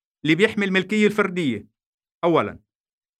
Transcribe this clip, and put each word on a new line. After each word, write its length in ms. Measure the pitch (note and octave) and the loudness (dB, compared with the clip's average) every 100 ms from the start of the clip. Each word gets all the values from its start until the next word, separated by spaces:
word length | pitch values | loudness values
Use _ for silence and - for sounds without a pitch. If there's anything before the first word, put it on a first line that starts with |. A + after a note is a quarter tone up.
| _ _ D3+ | _ _ 0
اللي 100 | E3 | 2
بيحمي 300 | G#3+ G#3+ G3 | 2 0 -2
الملكية 420 | F#3+ F#3 G#3+ G#3 | -2 0 2 2
الفردية 600 | G#3 G3+ F3+ D3+ G#2 G#2 _ _ _ _ _ | 2 -2 -2 -4 -4 -8 _ _ _ _ _
أولا، 360 | F3 D#3 G2+ E2+ _ _ _ _ _ - | 0 2 0 -6 _ _ _ _ _ -4